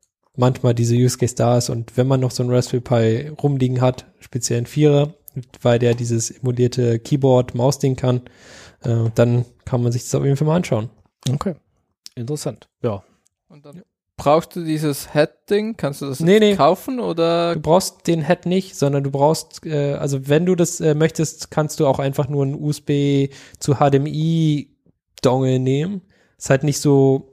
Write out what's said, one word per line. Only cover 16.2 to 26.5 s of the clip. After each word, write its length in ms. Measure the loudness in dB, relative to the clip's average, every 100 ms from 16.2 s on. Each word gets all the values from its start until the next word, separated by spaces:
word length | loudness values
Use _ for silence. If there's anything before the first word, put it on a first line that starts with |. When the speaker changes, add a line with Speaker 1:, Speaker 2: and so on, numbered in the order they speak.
Speaker 1:
Nee, 140 | 4 6
Speaker 3:
jetzt 60 |
Speaker 1:
nee. 140 | 4 4
Speaker 3:
kaufen 460 | 4 2 -2 -6
oder? 540 | -4 0 0 0 0 -2
Speaker 1:
Du 40 |
brauchst 480 | 2 2 2 -4 -2
den 180 | -2 0
Head 200 | -2 0
nicht, 320 | -2 -4 -2
sondern 260 | -2 0
du 80 | -2
brauchst, 540 | 0 2 0 -4 -16 -6
äh, 300 | -4 -2 -4
also 340 | -4 -4 0
wenn 160 | 2 2
du 100 | 2
das, 240 | 0 0
äh, 160 | 0 2
möchtest, 560 | 0 0 -4 -6 -8
kannst 300 | -4 -2 0
du 60 | 0
auch 120 | 0
einfach 300 | -2 -2 -2
nur 140 | -2
einen 120 | -2 -2
U 140 | -4
S 100 | -4
B 520 | -2 0 2 0 -2 -6 -20 -8
zu 220 | -2 0
H 80 | 4
D 80 | 2
M 100 | 0
I 720 | -2 -2 0 2 0 -4 _ _ _ _ _
Dongle 380 | 0 2 2 0
nehmen. 440 | 0 0 -2 -6 -12 _ _ _
Ist 120 |
halt 140 | -2